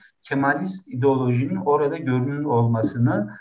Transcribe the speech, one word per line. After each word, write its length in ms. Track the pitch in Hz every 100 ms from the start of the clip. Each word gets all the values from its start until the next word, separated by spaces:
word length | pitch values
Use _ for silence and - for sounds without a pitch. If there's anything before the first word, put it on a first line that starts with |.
| - _
Kemalist 640 | - 139 139 143 - - -
ideolojinin 680 | 127 135 131 127 120 120 190
orada 400 | 147 147 143 165
görünür 480 | 131 123 135 143
olmasını, 840 | 147 120 117 113 110 120 127 - 104 -